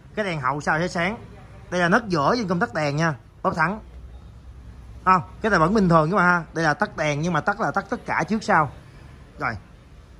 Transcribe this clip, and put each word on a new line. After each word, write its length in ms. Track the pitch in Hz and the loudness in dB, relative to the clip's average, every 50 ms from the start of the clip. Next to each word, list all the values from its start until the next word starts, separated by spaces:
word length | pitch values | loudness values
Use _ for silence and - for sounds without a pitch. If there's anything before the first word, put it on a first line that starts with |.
| - - - | -20 -10 -6
cái 100 | - 214 | -6 -4
đèn 160 | 190 165 151 | -4 -4 -2
hậu 200 | 123 127 139 151 | -2 -2 -2 -2
sau 180 | 143 185 160 156 | 0 0 0 0
sẽ 80 | 175 180 | 0 -2
sáng. 300 | - 175 170 190 226 240 - - - - - - - - - - | -2 -2 -2 -2 -4 -6 -10 -16 -20 -20 -20 -20 -20 -20 -12 -6
Đây 120 | 170 180 | -2 0
là 80 | 175 165 | 2 4
nấc 180 | 196 247 233 202 | 4 2 2 0
giữa 280 | 175 156 139 156 226 | 0 2 2 2 2
trên 120 | 254 220 175 | 2 0 -2
công 120 | 185 170 | -2 0
tắc 140 | 233 233 - | -2 -2 -2
đèn 220 | 160 151 143 139 | -2 -2 -2 0
nha, 180 | 151 165 165 147 - - - - - - | 0 0 0 -2 -4 -8 -18 -12 -6 -4
bóp 120 | 185 - | -2 0
thắng. 240 | 170 156 170 208 220 - - - - - - - - - - - - - - - - - - - - - - - - - | 0 0 0 -2 -4 -10 -16 -18 -18 -18 -18 -18 -20 -20 -20 -20 -20 -20 -20 -20 -20 -18 -18 -18 -18 -18 -20 -16 -2 2
Không, 160 | 185 185 180 - - - - | 4 4 4 2 -2 -8 -4
cái 80 | - 220 | -2 2
này 100 | 202 170 | 2 4
vẫn 140 | 156 170 214 | 4 4 4
bình 160 | 226 196 175 | 4 4 6
thường 220 | 170 165 151 156 | 6 6 4 4
các 60 | 202 202 | 2 2
bạn 80 | 175 | 4
ha. 180 | 180 180 170 160 - - | 4 4 2 0 -4 -4
Đây 120 | 160 165 | 0 0
là 80 | 151 147 | 0 2
tắt 240 | - 156 - - - | 0 -2 -4 -2 -2
đèn 240 | 156 151 147 143 | -2 -2 0 0
nhưng 120 | 160 180 170 | 0 0 0
mà 80 | 147 | 0
tắt 180 | - 208 208 220 | 0 -2 -2 -2
là 120 | 214 175 | -2 -2
tắt 140 | - 196 185 - | -2 -4 -4 -4
tất 160 | 247 - - | -6 -8 -6
cả 180 | - 117 113 160 - | -4 -4 -2 -2 -2
trước 140 | 214 220 - | -2 -2 0
sau. 280 | - 196 165 151 120 - - - - - - - - - - - - - - | 2 4 4 2 2 -2 -10 -18 -20 -20 -20 -20 -20 -20 -20 -20 -18 -12 -8
Rồi. 140 | 147 123 107 - - - - - - - - - - - - - | -6 -6 -6 -8 -10 -16 -20 -20 -20 -20 -20 -20 -20 -20 -20 -20